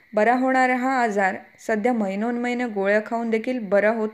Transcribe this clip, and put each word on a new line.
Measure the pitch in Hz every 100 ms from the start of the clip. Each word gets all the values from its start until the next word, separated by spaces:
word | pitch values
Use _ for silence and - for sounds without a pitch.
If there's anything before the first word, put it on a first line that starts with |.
| _
बरा | 208 214
होणारा | 254 262 262 254 254
हा | 254 262
आजार | 233 202 190 214 - -
सध्या | - 220 226
महिनोन्महिने | 240 196 196 226 240 240 240
गोळ्या | 247 208 196 208 214
खाऊन | 233 233
देखील | 226 226 254
बरा | 202 202 208
होत | 226 214